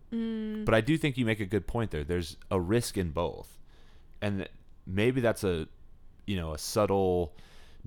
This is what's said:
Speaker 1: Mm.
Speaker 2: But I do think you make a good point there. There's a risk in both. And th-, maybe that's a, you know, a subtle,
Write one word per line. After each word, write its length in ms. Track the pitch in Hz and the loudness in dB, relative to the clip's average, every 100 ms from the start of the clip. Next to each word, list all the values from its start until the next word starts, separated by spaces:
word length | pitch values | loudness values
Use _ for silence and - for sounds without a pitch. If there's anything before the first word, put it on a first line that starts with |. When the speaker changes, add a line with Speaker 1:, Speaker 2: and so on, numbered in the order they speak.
| - | -8
Speaker 1:
Mm. 520 | 226 226 220 214 214 208 | -6 -4 -4 -6 -2 2
Speaker 2:
But 80 | |
I 80 | 113 | 4
do 160 | 113 156 | 4 2
think 200 | 156 123 | 0 0
you 80 | 113 | 0
make 140 | 110 | 0
a 60 | 95 | 0
good 220 | 104 - | -2 0
point 240 | 117 110 | -2 -2
there. 120 | 78 | -4
There's 340 | 73 90 82 - - | -2 -2 -2 -10 -2
a 100 | 95 | -2
risk 380 | 87 117 - 101 | 2 2 2 -2
in 140 | 87 | -2
both. 460 | 73 85 - - - - - - - - - | -2 -4 -6 -14 -18 -20 -20 -20 -20 -20 -6
And 180 | 104 98 | -2 -2
th-, 120 | - - - - - | -6 -12 -20 -16 -4
maybe 340 | 95 113 131 | 2 4 4
that's 220 | 117 107 | 2 2
a, 240 | 98 85 78 - - - - - - | 0 0 -4 -10 -20 -20 -20 -12 -4
you 100 | 95 | -2
know, 160 | 80 | -2
a 40 | 78 | -6
subtle, 800 | - 110 101 98 95 90 85 - - - - - | -2 2 4 4 4 4 0 -6 -18 -20 -20 -10